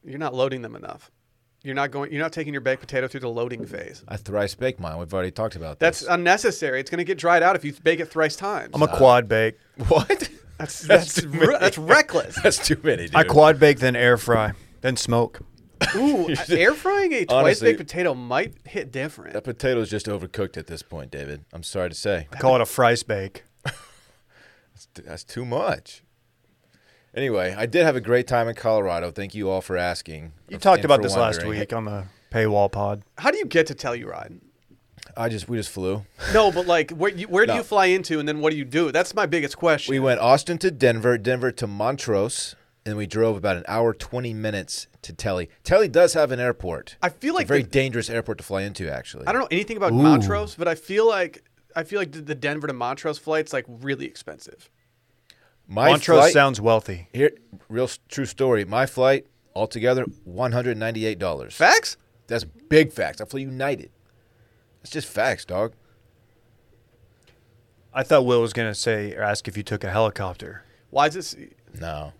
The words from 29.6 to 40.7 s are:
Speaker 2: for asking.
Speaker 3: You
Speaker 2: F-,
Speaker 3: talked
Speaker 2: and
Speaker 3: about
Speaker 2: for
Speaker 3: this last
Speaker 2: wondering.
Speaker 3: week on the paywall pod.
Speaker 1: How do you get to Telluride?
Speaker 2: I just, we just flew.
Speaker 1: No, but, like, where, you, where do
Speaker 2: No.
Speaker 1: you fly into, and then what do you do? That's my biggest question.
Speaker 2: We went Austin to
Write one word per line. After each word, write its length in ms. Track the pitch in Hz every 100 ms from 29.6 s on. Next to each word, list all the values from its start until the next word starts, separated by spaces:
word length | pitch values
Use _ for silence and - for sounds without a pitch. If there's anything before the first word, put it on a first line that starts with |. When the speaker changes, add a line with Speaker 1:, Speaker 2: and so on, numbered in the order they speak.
Speaker 2:
for 160 | - 92
asking. 560 | 87 90 - 78 80 - _
Speaker 3:
You 80 | 196
Speaker 2:
F-, 60 |
Speaker 3:
talked 160 | 202 180
Speaker 2:
and 80 | 165
Speaker 3:
about 120 | 139
Speaker 2:
for 20 |
Speaker 3:
this 120 | 98 98
last 220 | 113 90
Speaker 2:
wondering. 220 | 87 107
Speaker 3:
week 120 | 104
on 120 | 117
the 200 | 107 101 95 _ _
paywall 420 | 117 110 104 101
pod. 300 | 101 101 101 - -
Speaker 1:
How 120 | 262
do 80 | 392
you 60 |
get 220 | 403 165 160
to 80 |
Telluride? 640 | 143 135 120 110 82 - 175 _ _ _ _ _ - -
Speaker 2:
I 140 | - 117
just, 180 | 110 90
we 100 | 120
just 100 | 104
flew. 380 | - 92 101 104 _ -
Speaker 1:
No, 180 | 214 214
but, 160 | 175 180
like, 240 | 170 156
where, 180 | 160 190
you, 160 | 185 202
where 160 | 180
do 80 | 220
Speaker 2:
No. 60 | 220
Speaker 1:
you 40 |
fly 220 | - 208 190
into, 320 | 185 185 160
and 80 | 147
then 140 | 151
what 100 | 156
do 60 | 156
you 80 |
do? 260 | 135 143 170
That's 220 | 151 175
my 120 | 208 190
biggest 320 | 165 143 -
question. 340 | 170 147 -
Speaker 2:
We 80 | 135
went 200 | 131 120
Austin 360 | 117 139 - 170
to 120 | 190